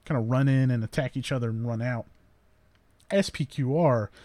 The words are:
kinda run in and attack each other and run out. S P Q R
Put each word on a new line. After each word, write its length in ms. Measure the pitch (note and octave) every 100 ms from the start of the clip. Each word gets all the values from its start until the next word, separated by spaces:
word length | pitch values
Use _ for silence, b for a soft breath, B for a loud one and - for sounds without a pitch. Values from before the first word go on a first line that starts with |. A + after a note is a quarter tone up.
kinda 160 | - C3+
run 280 | A2 B2+ C#3
in 220 | C3+ C3
and 120 | A#2+
attack 340 | A2 - C3 C3+
each 140 | -
other 200 | C3 A#2
and 160 | A2+ A#2+
run 140 | A2+
out. 260 | B2 A#2 - _ _ _ _ _ _ _ _ _ -
S 200 | G3 F#3+
P 140 | -
Q 320 | C#3 - C3 D3+
R 340 | D#3 A#2+ G#2 B